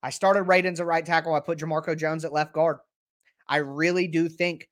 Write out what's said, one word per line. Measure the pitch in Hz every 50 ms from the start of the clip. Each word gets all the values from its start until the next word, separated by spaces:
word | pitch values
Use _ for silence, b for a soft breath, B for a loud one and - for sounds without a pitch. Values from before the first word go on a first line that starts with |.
| -
I | 131
started | - - - 196 196 202 190
Radins | 180 185 185 180 185 175 165
at | 175 170
right | 165 165 165
tackle. | 165 170 165 165 170 160
I | 147
put | - - 170 156
Jamarco | 151 165 156 156 156 - 160
Jones | 156 156 156 160 160 156
at | 160 143
left | 151 156 156
guard. | _ 156 160 165 151 - _ _ _ _ _ _ _ _ _ _ _ _ _ -
I | 139 151
really | 147 139 139 147 160 170 175 185 180 180
do | 156 165 165 170
think | 160 - 175 175 170 160 - _